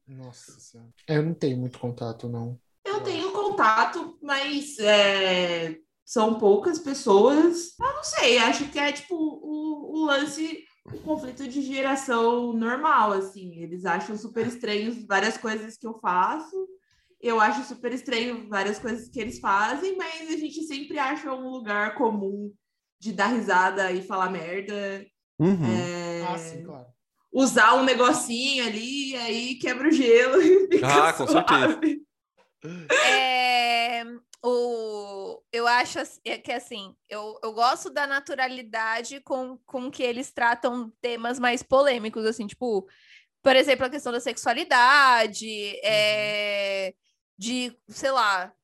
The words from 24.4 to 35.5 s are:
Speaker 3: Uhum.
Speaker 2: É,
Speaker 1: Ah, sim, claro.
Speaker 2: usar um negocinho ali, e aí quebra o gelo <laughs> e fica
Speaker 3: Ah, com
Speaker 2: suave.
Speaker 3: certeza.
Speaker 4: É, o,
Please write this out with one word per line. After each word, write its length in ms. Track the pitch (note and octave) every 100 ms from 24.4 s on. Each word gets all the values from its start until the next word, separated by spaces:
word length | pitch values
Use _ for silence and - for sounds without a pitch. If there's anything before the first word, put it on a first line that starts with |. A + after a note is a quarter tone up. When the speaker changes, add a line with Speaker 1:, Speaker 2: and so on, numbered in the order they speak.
| D#3+ F#3 G3+ G3+ G3 G3 G3+ _ _ -
Speaker 3:
Uhum. 240 | E3 G3 C3+ F3
Speaker 2:
É, 460 | F3 F3 E3+ E3+ E3+
Speaker 1:
Ah, 100 | E3+
sim, 260 | E3 E3
claro. 240 | E3+ C#3+ B2 _ _ _ _
Speaker 2:
usar 440 | B3 C4 A#3 A3 B3+
um 80 | C4
negocinho 800 | A#3+ B3 D4+ - A#3 C4+ C4 A#3
ali, 460 | G#3+ A#3 C#4+ C4+
e 40 | C4
aí 400 | A#3 A3+ B3 C4
quebra 320 | C4+ B3 C#4+
o 40 |
gelo 500 | C4 B3 A#3 B3+ D4
<laughs> 20 |
e 240 | D#4+ F#4+ F#4+
fica 400 | E4 C3 C#3+ D#3
Speaker 3:
Ah, 40 |
com 120 | - B3+
Speaker 2:
suave. 480 | - - C#4+ -
Speaker 3:
certeza. 280 | - D#4 - - _ _ _ _ _ D3+ F3 D#3 C5 D5+
Speaker 4:
É, 960 | B4+ C4 B3+ B3 B3 A#3+ A#3 A#3 A#3+ A#3 A#3+ _ -
o, 960 | A#3+ B3 A#3+ A#3 A3 G#3 G3+ G3 F#3+ - _